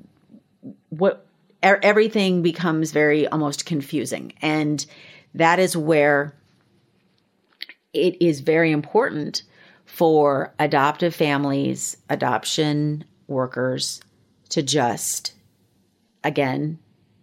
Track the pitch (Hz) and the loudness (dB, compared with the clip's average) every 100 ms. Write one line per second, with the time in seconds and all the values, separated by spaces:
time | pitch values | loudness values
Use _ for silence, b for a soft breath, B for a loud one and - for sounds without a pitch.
0 | - _ _ - _ _ 135 - _ 156 | -20 _ _ -20 _ _ -20 -20 _ -2
1 | 190 - _ _ _ _ 185 196 202 208 | -2 -2 _ _ _ _ 2 4 4 4
2 | 220 214 190 180 170 165 170 160 156 151 | 2 2 0 2 0 0 -2 -2 -2 0
3 | 151 151 143 156 147 143 - 160 135 151 | 2 2 0 0 -2 -4 -6 -6 -4 -6
4 | 110 90 64 - 156 156 147 147 - B | -6 -8 -12 -8 -2 0 0 -2 -6 B
5 | B B B - 165 175 185 170 151 156 | B B B 2 4 4 2 0 2 4
6 | 147 143 151 - _ _ _ _ _ _ | 4 2 -2 -10 _ _ _ _ _ _
7 | _ _ _ _ _ _ - - _ - | _ _ _ _ _ _ -20 -20 _ -2
8 | 175 180 175 143 139 156 165 151 151 208 | -2 2 0 0 0 2 2 0 0 0
9 | 247 151 147 - b b b b _ - | 0 -4 -8 -10 b b b b _ 0
10 | 170 156 143 139 - - 151 147 139 151 | 2 4 4 2 -4 -2 0 4 2 2
11 | 175 165 151 143 143 139 131 127 - - | -2 0 0 0 0 -2 -2 -4 -8 -12
12 | - 143 131 113 - - 151 147 151 151 | -8 -4 0 -2 -2 -2 0 0 -2 -4
13 | - _ - 135 127 123 127 131 - - | -10 _ -8 -4 -4 -2 -4 -4 -6 -10
14 | _ _ _ _ _ - 135 147 120 - | _ _ _ _ _ -4 0 0 0 -2
15 | - - - - _ _ _ _ _ _ | -6 -8 -10 -16 _ _ _ _ _ _
16 | _ _ 151 147 139 135 151 160 _ _ | _ _ -4 -2 -2 -2 -6 -8 _ _
17 | _ _ | _ _